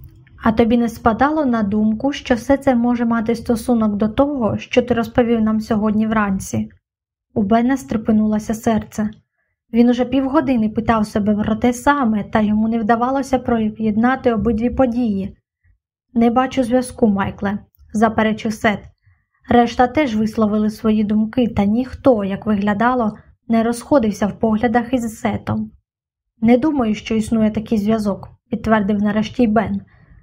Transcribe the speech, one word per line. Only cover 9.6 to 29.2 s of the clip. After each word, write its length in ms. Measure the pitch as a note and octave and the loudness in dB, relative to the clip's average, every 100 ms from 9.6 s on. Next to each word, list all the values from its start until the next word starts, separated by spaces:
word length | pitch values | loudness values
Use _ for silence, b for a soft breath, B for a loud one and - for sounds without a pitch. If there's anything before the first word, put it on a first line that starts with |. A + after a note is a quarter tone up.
| _ | _
Він 160 | A3+ A#3+ | 2 4
уже 160 | B3 | 2
півгодини 640 | B3 C4+ C4+ D4 C#4 B3 G#3+ | 0 -2 0 0 0 0 0
питав 380 | A3+ A3 A3+ G#3+ | -2 0 0 0
себе 380 | A3 G3+ G#3 | -2 0 0
про 120 | A3 A3 | 0 0
те 160 | B3 | 0
саме, 520 | A#3+ C#4+ C#4+ A#3 G#3+ | 0 0 2 0 -2
та 160 | G3+ A3+ | -2 0
йому 280 | G#3+ G#3+ A3 | 2 0 0
не 100 | A3+ | 0
вдавалося 600 | A3 A3+ B3 C4+ C4+ B3+ | 0 0 0 -2 -2 -2
проєднати 920 | B3+ A#3 G#3+ G#3+ A3 G#3 A#3+ C4 C4 | 0 -2 -2 -2 -2 0 0 0 0
обидві 380 | A3 G#3+ G#3+ A#3+ | 0 0 0 0
події. 680 | A#3+ C4 A#3 A#3 G3 G3 - _ _ _ _ _ _ _ | 0 0 0 -2 -2 -6 -12 _ _ _ _ _ _ _
«Не 160 | A#3 A#3 | 2 2
бачу 340 | A#3+ C4 C4+ | 2 0 0
зв'язку, 420 | A3+ B3+ B3+ - A3+ | 0 0 -2 0 2
Майкле», 520 | G3 F#3+ - G3+ G3+ - _ _ | 2 -2 -4 -4 -6 -10 _ _
заперечив 600 | G#3 A3+ A3+ A3 G#3+ A3+ | 0 0 2 -2 -2 -6
Сет. 260 | G#3+ A3+ G3 - _ _ _ _ _ - | -2 -2 -2 -8 _ _ _ _ _ 2
Решта 360 | A#3+ A#3+ - B3 | 4 4 2 0
теж 300 | C#4 C#4+ G#3+ | 2 0 0
висловили 540 | A3 A3 G#3+ G#3+ G#3+ | -2 0 0 0 -2
свої 340 | G#3+ A3 G#3+ | -2 0 0
думки, 440 | G#3 G#3+ A3 B3+ A3+ | 0 0 0 0 0
та 160 | - | 0
ніхто, 600 | G3+ A3+ B3+ - C#4 A3 | 0 0 -4 0 2 4
як 220 | F#3+ G3 G#3+ | 0 -4 -2
виглядало, 640 | G3+ G#3 G3+ A#3+ B3+ G#3+ - B _ - | 0 0 0 2 2 -2 -4 B _ -2
не 140 | A3+ | 0
розходився 640 | A3+ A#3 - C#4+ A3 G3+ G3+ | 0 -2 0 2 2 0 -4
в 120 | - | -2
поглядах 540 | A3+ G#3+ A#3+ A#3+ A#3 | 0 0 0 0 0
із 260 | B3+ A#3 A3 | -2 -4 -6
Сетом. 520 | G#3 G3+ - A3 G#3+ - _ _ _ _ _ _ | -4 -4 -4 -4 -6 -12 _ _ _ _ _ _
«Не 180 | A3 B3 | 4 4
думаю, 360 | D#4 D4 A3 | 2 0 -2
що 200 | G#3 - | -4 -4
існує 360 | A3 G#3+ A3+ G#3+ | -4 0 0 0
такий 280 | G#3+ A3 A3 | -2 -2 -2
зв'язок», 500 | G3+ A3+ G#3 F#3+ - - _ | 0 0 -2 -4 -8 -20 _
підтвердив 520 | A3 A3 A3 G3 G#3 | -6 0 0 2 0
нарешті 400 | G#3 G#3+ | 0 -2